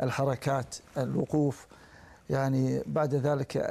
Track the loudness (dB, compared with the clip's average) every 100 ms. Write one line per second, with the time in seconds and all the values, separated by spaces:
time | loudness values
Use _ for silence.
0 | -2 0 0 0 0 -2 -2 -10 -10 -6
1 | -2 -2 0 2 2 0 -12 -20 -20 -20
2 | -20 -20 -4 0 2 2 2 0 -2 0
3 | 0 2 2 0 0 -2 -2